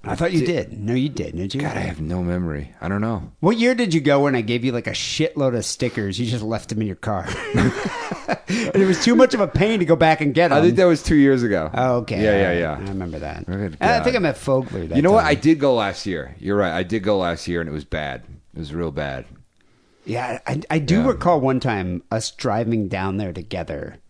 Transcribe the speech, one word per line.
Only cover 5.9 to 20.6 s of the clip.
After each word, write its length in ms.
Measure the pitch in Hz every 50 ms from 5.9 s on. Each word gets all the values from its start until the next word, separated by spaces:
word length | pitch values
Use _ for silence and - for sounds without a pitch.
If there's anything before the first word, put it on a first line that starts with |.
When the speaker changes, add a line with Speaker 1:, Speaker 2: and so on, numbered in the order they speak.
| - - 107 98 95 90
Speaker 1:
You 60 | 123
just 180 | 113 117 120 104
left 280 | 110 113 104 - -
them 100 | 117 107
in 60 | 110
your 100 | 104 92
car. 300 | - - 113 104 92 82 - - - - - -
<laughs> 540 | - 92 127 - - - - - 480 466 427 - - - - - - - -
And 340 | 180 233 226 175 - 196 196
it 40 |
was 160 | 190 185 - -
too 100 | 226 240
much 200 | 233 262 254 -
of 60 | 240
a 60 | 202
pain 320 | 160 - - 190 214 226 214
to 40 | 175
go 120 | 147 165
back 240 | 147 165 160 160 151 151
and 100 | 147 127
get 180 | 156 170 170 139
Speaker 2:
I 40 | 147
think 160 | 160 175 120
Speaker 1:
them. 0 |
Speaker 2:
that 100 | 151 190
was 160 | 175 165 147 -
two 140 | - 170
years 260 | 151 143 139 135 127 120
ago. 280 | 113 101 87 80 78 -
Speaker 1:
Oh, 220 | 107 127 131 123 120
okay. 240 | 113 - 110 95 107
Speaker 2:
Yeah, 100 | 107 101
yeah, 60 | 98
Speaker 1:
All 100 | 98 92
right. 100 | 87 85 85 80 73 -
Speaker 2:
yeah. 60 | 95
Speaker 1:
I 20 | 98
remember 280 | 98 95 92 85 80 78
that. 260 | 78 73 80 82 85
Speaker 2:
Good 300 | - 90 98 104 92 76 73
Speaker 1:
And 100 | - 202
I 60 | 240 233
think 140 | - 247 247
I 20 | 240
Speaker 2:
God. 40 | 185
Speaker 1:
met 140 | 156 131
Fogler 520 | - - - 135 135 127 117 87 95 85 78
that 80 | 82
Speaker 2:
You 60 | 127 147
know 100 | 180 202
what? 100 | 226 185
Speaker 1:
time. 80 | 151
Speaker 2:
I 40 | 147
did 240 | - - 160 160 151
go 160 | 139 139 127
last 320 | 117 107 98 92 - -
year. 280 | 101 90 80 67 65 71 -
You're 180 | - 92 101
right. 160 | 101 101 90 80
I 100 | 85 95
did 200 | 87 104 113 92
go 160 | 101 104 98
last 280 | 92 85 85 78 - -
year, 120 | 87 85
and 80 | 82 80
it 40 | 76
was 120 | 78 71
bad. 380 | _ - 80 76 71 65 60 58 - - - _ _ -
It 40 | 80
was 140 | 82 71 73
real 160 | 82 87 80
bad. 340 | 71 71 73 69 67 65 62 - - - - _ _ _ _ _ _ _ _ _ _ _ _
Speaker 1:
Yeah, 340 | - 113 120 127 123 120 - _
I, 140 | - 123 151